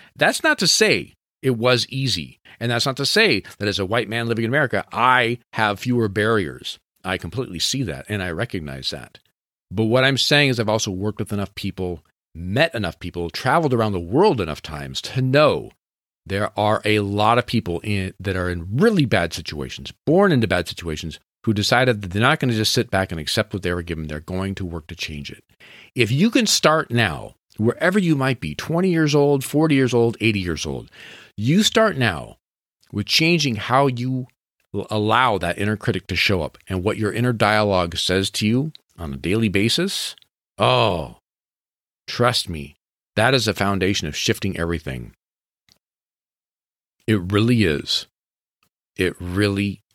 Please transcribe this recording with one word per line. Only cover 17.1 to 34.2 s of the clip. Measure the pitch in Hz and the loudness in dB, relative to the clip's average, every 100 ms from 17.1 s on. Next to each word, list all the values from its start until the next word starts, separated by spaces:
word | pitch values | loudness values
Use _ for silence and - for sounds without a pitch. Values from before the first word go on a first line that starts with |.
| 101 107 120 | 0 2 2
of | 120 | 2
people | 117 90 85 | -2 -2 -4
in, | - 104 95 - | -4 -4 -4 -6
that | 98 92 | -4 -2
are | 90 | -2
in | 87 85 113 | -4 -4 2
really | 226 202 127 | 4 4 2
bad | 101 85 | 2 0
situations, | - 82 73 65 - 64 - - | -4 -10 -8 -8 -10 -16 -8 0
born | 170 202 | 4 4
into | 139 107 | 4 2
bad | 90 85 | 0 -2
situations, | - 85 78 82 - _ _ | -6 -8 -6 -8 -12 _ _
who | - | -2
decided | 104 101 120 127 110 | 0 2 2 2 0
that | 98 | -2
they're | 98 | 0
not | 123 156 | 2 2
gonna | 135 | 0
just | 110 107 | 0 0
sit | - 110 | 0 0
back | 98 95 | 0 -2
and | 82 | -4
accept | 73 117 107 | -4 -2 -2
what | 101 | -4
they | 92 | -4
were | 87 | -4
given. | 85 80 78 | -4 -6 -8
They're | 76 | -10
going | 80 92 95 98 | -8 -6 -6 -6
to | 90 | -8
work | 82 78 | -10 -12
to | 85 | -12
change | - 73 71 | -10 -10 -12
it. | - _ _ - - - - | -16 _ _ -20 -20 -8 -2
If | 107 | 0
you | 131 220 | 2 4
can | 262 220 | 4 2
start | - 156 156 - | 2 4 2 2
now, | 120 107 69 53 - _ - | 0 0 -2 -10 -18 _ -2
wherever | 107 - 170 196 | 0 2 2 2
you | 175 143 | 2 2
might | 131 127 | 0 -2
be, | 78 76 | -4 -6
twenty | - 165 190 | -4 0 2
years | 165 156 | 2 4
old, | 147 143 143 | 4 4 2
forty | 131 147 160 139 | 0 2 4 4
years | 127 | 4
old, | 120 117 110 | 4 2 2
eighty | 110 104 | 0 0
years | 90 78 78 | -2 -4 -4
old, | 65 57 - - - - - | -8 -10 -18 -20 -20 -16 -4
you | 110 180 | 2 4
start | 214 233 220 151 | 4 4 2 2
now | 117 80 55 - _ _ _ _ _ | 0 -2 -8 -18 _ _ _ _ _
with | 101 101 | -6 0
changing | - 160 170 147 110 | 2 4 2 0 -4
how | - 127 143 | 0 4 4
you | 120 127 131 | 0 -2 -4